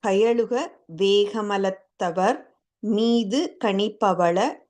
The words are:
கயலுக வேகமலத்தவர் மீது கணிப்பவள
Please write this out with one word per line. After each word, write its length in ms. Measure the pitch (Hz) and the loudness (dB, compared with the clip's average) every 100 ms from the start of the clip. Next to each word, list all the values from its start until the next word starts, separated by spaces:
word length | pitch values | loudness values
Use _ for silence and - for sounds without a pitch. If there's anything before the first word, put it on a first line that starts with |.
| 220 | 0
கயலுக 600 | 190 226 233 226 247 330 - _ 160 | 2 2 2 0 -2 -6 -12 _ -2
வேகமலத்தவர் 1400 | 196 202 202 220 208 196 190 190 _ _ 180 170 190 269 - _ _ _ | 2 2 2 -2 -2 -2 -2 -4 _ _ -4 0 0 0 -8 _ _ _
மீது 760 | 208 208 226 233 208 254 349 - | -4 0 2 2 0 -2 -4 -4
கணிப்பவள 920 | 220 196 208 208 208 175 175 185 247 - _ | -2 0 -2 0 0 2 2 2 -2 -4 _